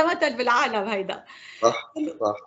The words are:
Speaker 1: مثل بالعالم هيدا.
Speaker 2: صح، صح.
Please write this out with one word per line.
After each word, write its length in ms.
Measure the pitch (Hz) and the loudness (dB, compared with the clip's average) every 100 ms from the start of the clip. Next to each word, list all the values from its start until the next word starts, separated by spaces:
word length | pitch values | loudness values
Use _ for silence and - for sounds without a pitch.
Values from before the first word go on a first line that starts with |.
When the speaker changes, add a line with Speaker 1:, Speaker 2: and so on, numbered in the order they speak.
| 320 | 4
Speaker 1:
مثل 300 | 349 302 233 | 2 0 0
بالعالم 520 | 247 240 269 220 196 | 0 2 2 0 -2
هيدا. 360 | 202 185 - - - - - | -4 -4 -8 -12 -20 -18 2
Speaker 2:
صح، 300 | 117 - - 311 302 - | 2 2 -8 -6 -6 -2
صح. 140 | - - | -2 -2